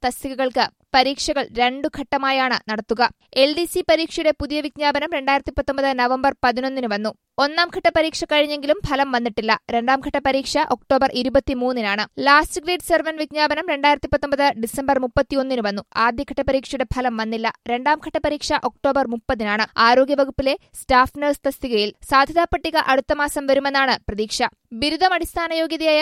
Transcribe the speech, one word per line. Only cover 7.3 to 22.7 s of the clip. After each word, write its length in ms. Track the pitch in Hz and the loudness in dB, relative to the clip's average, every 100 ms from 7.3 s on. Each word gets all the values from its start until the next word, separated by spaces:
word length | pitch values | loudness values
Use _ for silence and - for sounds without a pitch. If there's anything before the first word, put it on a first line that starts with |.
| - | -2
ഒന്നാം 300 | 277 320 349 | 0 2 -2
ഘട്ട 200 | 370 349 | 2 2
പരീക്ഷ 340 | 330 320 - | 2 0 -2
കഴിഞ്ഞെങ്കിലും 540 | - 302 294 294 285 392 | 0 2 2 0 0 0
ഫലം 280 | - 269 277 | 0 0 0
വന്നിട്ടില്ല. 420 | 247 240 208 220 214 - | 0 -2 -4 0 0 0
രണ്ടാം 300 | 233 240 269 | -2 2 0
ഘട്ട 180 | 285 277 | 0 -2
പരീക്ഷ 360 | 277 269 269 285 311 | 0 -2 0 -2 0
ഒക്ടോബർ 380 | - - 269 269 247 | -2 0 2 2 0
ഇരുപത്തിമൂന്നിനാണ്. 880 | 247 254 - 254 247 254 208 202 214 - | 0 0 0 -2 -2 -2 -2 -2 -4 -2
ലാസ്റ്റ് 440 | 269 285 330 359 | 4 6 4 -4
ഗ്രേഡ് 240 | 302 359 - | -4 -4 0
സെർവന്റ് 340 | 330 320 320 | 0 0 -6
വിജ്ഞാപനം 460 | 311 302 302 294 285 | -6 -2 -2 -2 -4
രണ്ടായിരത്തി 420 | 294 285 294 285 | 2 2 2 0
പത്തൊമ്പത് 380 | 285 285 277 285 220 | -4 -2 0 0 0
ഡിസംബർ 420 | 226 - 269 277 | -6 -6 0 0
മുപ്പത്തിയൊന്നിന് 640 | 254 - 277 277 262 247 | 0 -2 0 0 -2 -2
വന്നു. 200 | 208 202 - - | -4 -6 -6 -2
ആദ്യഘട്ട 440 | 226 240 285 277 | 0 0 -6 -6
പരീക്ഷയുടെ 440 | 277 269 - 269 247 | 0 -2 -2 -6 -4
ഫലം 280 | 254 254 226 | -2 -4 -4
വന്നില്ല. 320 | 220 226 226 - - | -6 -4 -4 -6 -6
രണ്ടാം 300 | 240 262 311 | -2 0 0
ഘട്ട 160 | 320 311 | -2 -4
പരീക്ഷ 340 | 302 302 - 302 | -2 -4 -2 -2
ഒക്ടോബർ 400 | - - 277 269 254 | -2 -2 0 0 0
മുപ്പതിനാണ്. 600 | 233 - 247 214 208 220 - | -4 -6 -4 -2 -2 -2 2
ആരോഗ്യവകുപ്പിലെ 680 | 233 247 269 277 269 - 269 330 _ | 4 6 4 2 0 0 -2 -2 _
സ്റ്റാഫ് 440 | - - 254 254 285 | -12 2 4 2 0
നഴ്സ് 260 | 294 285 | -2 0
തസ്തികയിൽ 480 | 277 - 262 220 208 - | -2 -6 -2 -2 -2 -6
സാധ്യതാ 420 | - 262 269 330 | 0 2 4 2
പട്ടിക 320 | 339 370 - | 0 -2 -2